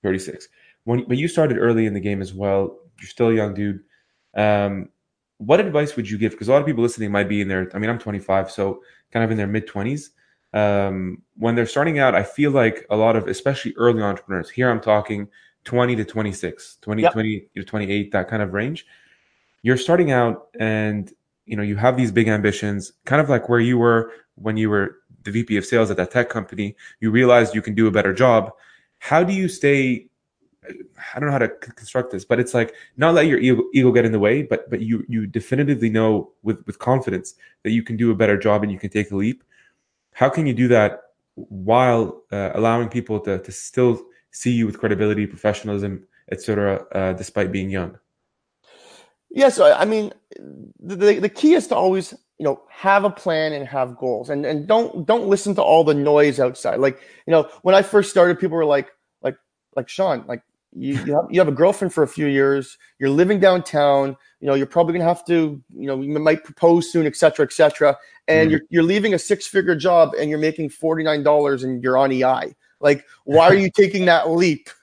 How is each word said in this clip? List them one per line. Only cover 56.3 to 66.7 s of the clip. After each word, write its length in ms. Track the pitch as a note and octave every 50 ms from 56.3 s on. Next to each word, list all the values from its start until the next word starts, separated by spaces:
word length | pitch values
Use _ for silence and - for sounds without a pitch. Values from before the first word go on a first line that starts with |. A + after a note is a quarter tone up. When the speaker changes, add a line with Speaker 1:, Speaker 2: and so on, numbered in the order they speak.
| C3 B2+
Speaker 2:
outside. 400 | C3+ B2+ B2+ - - B2 - -
Like, 200 | C3+ C#3 C3 - - - - _ _ -
you 40 |
know, 120 | D#3+ D#3+ D3+ - - -
when 140 | _ F3+ F#3+
I 60 | G3
first 280 | G3 G3 - G#3 G3 -
started, 300 | - G3 F3 F3+ F3 F3
people 180 | - F#3 D#3 E3+
were 80 | D#3+
like, 240 | D3+ D3 C#3 C3+ - _ _ _ _ _ _
like, 160 | - C3 C3 _ _ _ _ _ _ _ _
like, 140 | C3+ B2 -
"Sean, 340 | - - F#3+ F#3 D3+ A#2+ G#2+
like, 160 | G#2+ B2 A#2 _ _ _ _ _ _
you, 220 | _ - - C3+ C#3+ B2+ -
you 100 | - C#3+
have, 120 | D3 E3 -
you 100 | - F3
have 80 | F#3 D3+
a 20 |
girlfriend 420 | C#3 B2 D#3+ F#3 G3+ - G3+ F3+ -
for 80 | -
a 60 | D3+ C3
few 200 | - - D#3 C#3+
years, 500 | C#3 C#3 C#3 C#3 C#3 C#3 C3 - - _ _ _ _ _
you're 120 | C3+ C3+
living 320 | C#3 D3 F3 F#3 G#3 G3
downtown, 760 | F#3 F#3+ F#3 F3+ E3+ - - D3+ D3 C#3+ C#3 C#3 C#3 C3+ C3+ _ _ _ _ _
you 80 | - C#3+
know, 60 | C#3
you're 120 | C#3 C#3
probably 280 | C3 - E3+ E3+ E3 E3
gonna 100 | F3+ E3+
have 220 | E3 F3 F3 -
to, 360 | - F3 E3+ D#3+ D#3 D3 C#3 B2+ _ -
you 120 | - G#2 C#3
know, 140 | C3+ C3
you 160 | C3+ C#3+ D3+ D3+
might 280 | D3+ D#3 D#3 D#3 -
propose 440 | - D3 _ - E3+